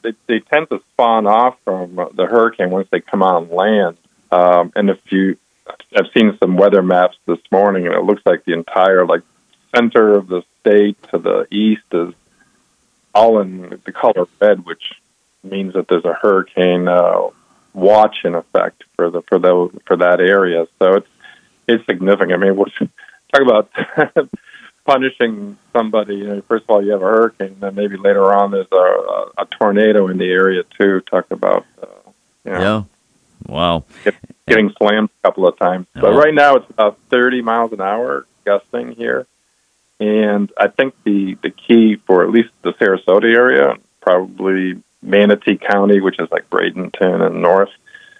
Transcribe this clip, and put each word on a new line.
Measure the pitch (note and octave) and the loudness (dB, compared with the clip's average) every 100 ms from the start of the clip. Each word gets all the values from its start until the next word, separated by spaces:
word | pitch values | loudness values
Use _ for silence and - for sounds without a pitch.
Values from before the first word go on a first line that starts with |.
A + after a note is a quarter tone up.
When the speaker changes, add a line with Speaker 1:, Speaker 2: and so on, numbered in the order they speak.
Speaker 1:
they, | A#2 A2 - | -10 -10 -4
they | A2 | -4
tend | - D3+ D#3 | -2 -4 -2
to | G#2 - | -8 -6
spawn | - A#2 A2 G2+ | 0 2 2 2
off | A2 B2 - | 2 2 -2
from, | - F#2 F2+ F2+ | -8 -8 -8 -8
uh, | F2 | -8
the | F#2 | -4
hurricane | F2+ A#2 A2+ - F2+ | 0 2 0 0 -4
once | F#2 F#2+ | -4 -4
they | F2 | -6
come | - G2+ | -4 -2
on | F#2 E2+ E2+ | 0 0 -2
land. | F2 G#2 G#2 F2+ - _ _ _ | -2 0 0 -2 -6 _ _ _
Um, | F2+ F2+ F2 F2 G#2+ | 2 4 2 0 -2
and | G2+ | -2
if | F#2 - | -4 -4
you, | F#2+ F#2+ - _ _ - - _ | -2 -2 -4 _ _ -20 -20 _
I've | G#2 F2+ B2 | -2 0 2
seen | G#2+ - | 2 2
some | F#2+ F2+ | 0 2
weather | G2 G2 | 4 4
maps | F#2 F2+ F#2 - - | 2 2 0 -2 -8
this | E2+ _ | -8 _
morning, | F#2+ G2+ F#2+ F2 | 0 2 0 -2
and | |
it | F2 | -2
looks | F#2 G2+ | -2 0
like | F#2+ E2+ - | 0 -2 -2
the | |
entire, | E2 E2 F#2+ F#2+ F#2 | -6 -4 0 2 4
like, | F2 E2+ - _ _ _ _ | 2 0 -4 _ _ _ _
center | B2 A#2 A#2+ G#2+ | -2 2 2 4
of | G2+ F#2 | 2 0
the | F2+ - _ | -8 -8 _
state | A2 G#2 G#2 G2+ - | 2 2 2 -2 -10
to | E2+ | -8
the | F#2+ F#2+ - | -4 -4 -4
east | G#2 A2 G#2 _ | -2 -2 -2 _
is | E2+ F2 - _ _ _ _ _ _ _ _ _ | -6 -6 -10 _ _ _ _ _ _ _ _ _
all | G#2 A2+ G#2+ | 2 4 2
in | F#2 F#2 F2+ - | -2 -8 -16 -16
the | - | -16
color | - A#2 F#2+ F2 _ | -2 -2 0 -4 _
red, | G#2+ F#2 | 0 0
which | F2+ - - - _ _ _ _ | -4 -14 -16 -20 _ _ _ _
means | F#2+ G2 F#2+ | -12 -10 -6
that | F#2 - | -6 -4
there's | F2+ | -4
a | E2+ | -2
hurricane, | E2 G#2+ F#2+ F2 F#2 F2+ F2+ F2+ | -2 0 0 -2 -2 0 0 0
uh, | F2+ F2 F2+ F#2 - _ _ _ | 2 2 0 -4 -10 _ _ _
watch | G2 F#2+ G#2+ G#2+ - | 0 4 4 4 0
in | F2+ | -6
effect | E2+ - F2+ F2 - - | -6 -4 -4 -4 -8 -14
for | - F2 | -6 -4
the, | E2+ | -4
for | - F#2 | -4 0
the, | F2+ F2+ F2+ - - | 2 2 0 -6 -4
for | E2+ | 0
that | F2+ F2+ | 2 2
area. | F#2 G2 F2+ E2 E2 _ | 2 2 0 -2 -6 _
So | F#2 | 0
it's, | G2 - _ - _ _ _ - | 0 -2 _ -20 _ _ _ -4
it's | A2+ - | -2 -2
significant. | F2+ F#2+ G2 F2+ | -4 0 0 0
I | F2+ | 0
mean, | G2 G2 | 0 0
we're, | G2 | -4
talk | - - - - _ _ C#3 | -4 -10 -10 -20 _ _ 0
about | B2+ G#2+ - - - - | 2 2 -2 -8 -6 -4
<laughs> | D3 D#3+ C3+ - _ - - _ | -2 -2 -4 -10 _ -20 -20 _
punishing | - C3+ C3 - A#2 G#2 G2+ G2+ _ | -2 0 -2 -2 -4 -4 -12 -18 _
somebody. | A#2+ A2 G#2+ G#2 G2+ | -4 -2 -4 -4 -8
You | G#2 | -8
know, | G2+ | -10
first | - A2+ | -6 -6
of | - | 0
all, | G#2 | 0
you | G2+ | 0
have | G2+ | -2
a | F#2 | 0
hurricane, | A2+ A2+ - F#2+ G2 | 2 0 -2 -12 -10
then | G2 | -10
maybe | G2+ G2+ G2 | -6 -6 -2
later | G2+ G2 G2 | 0 2 4
on | G2+ G2+ | 2 0
there's | G2 F#2 | -2 -2
a, | F#2+ | 0
a, | F2+ F#2+ F#2 F#2+ F#2+ - | 2 0 -2 -6 -8 -10
a | G2+ | -10
tornado | - G#2+ G2+ G#2+ G#2 F#2+ | -4 0 2 2 2 0
in | F#2 | -2
the | F#2 | -2
area | F#2 F#2+ F#2 - - | 0 0 0 -6 -2
too. | G2+ F#2 | 0 0
Talk | - F#2 - | -4 -6 -6
about, | F#2+ G1+ G1+ - _ | -4 -2 -2 -4 _
uh, | G1+ - F#2+ _ _ _ | -20 -20 _ _ _ _
you | - | -10
know, | F#2 | -4
Speaker 2:
Yeah. | G2 G#2+ G2 _ _ _ _ _ - | -2 -4 -6 _ _ _ _ _ -12
Wow. | D2 F2 E2 - - | -4 -2 -2 -6 -8
Speaker 1:
get, | G#2 - - _ - | -6 -6 -14 _ 0
getting | A2 G2+ - | 0 0 0
slammed | G#2 G#2+ G#2+ - | 0 0 -4 -2
a | F#2 | -4
couple | - F2+ | 0 -2
of | - | 0
times. | F2+ F#2 F#2 | -4 -4 -10
But | - G2+ | -2 2
Speaker 2:
Oh. | B2+ | 4
Speaker 1:
right | D#3 | 2
now | D3+ C#3+ B2+ | 4 4 4
it's | - | 0
about | - G#2 - _ | -2 -2 -2 _
thirty | B2 B2+ B2+ | 0 0 0
miles | A2+ A#2 A2+ | -2 -2 -4
an | G#2 | -6
hour | F#2+ A2+ B2+ C#3 - _ | -6 -4 -6 -8 -10 _
gusting | G2+ G2+ - A#2+ B2 | -4 -4 -4 -10 -10
here. | A#2 A#2 C3 - _ _ _ _ _ _ - | -8 -6 -6 -8 _ _ _ _ _ _ -8
And | G#2+ G#2+ G#2 G#2 G2+ - | -2 0 0 -2 -4 -2
I | G2+ | -2
think | - C3+ - | -2 -6 -6
the, | G#2+ G2+ F#2+ - | -4 -2 -4 -8
the | - | -12
key | - - A#2 A2 G#2 | -10 2 4 4 0
for | - F#2 | 0 0
at | F2 | 2
least | A#2 A2+ _ | 0 -2 _
the | F2 | -10
Sarasota | - G#2 F#2 - G2 A2+ | -2 -2 0 0 2 4
area, | A#2 B2 C3 C#2 - _ _ | 2 2 2 0 -2 _ _
probably | F#2+ F2+ F#2 F#2 F#2+ F#2+ F#2 F2+ - _ | 0 0 -2 -6 -4 -2 -4 -8 -16 _
Manatee | - G2+ G#2 G#2 - G2 | 0 2 4 2 0 -2
County, | - G2+ G2+ G2 | 0 0 2 2
which | F#2+ - | 0 -4
is, | E2 | -6
like, | E2+ - | -6 -4
Bradenton | F2+ F#2 F#2 F2+ - F#2 F2 F2 | -4 -4 -6 -12 -4 -2 0 -4
and | F2 | 0
north, | F2 F#2+ G2+ - _ - _ | 2 2 0 -6 _ -20 _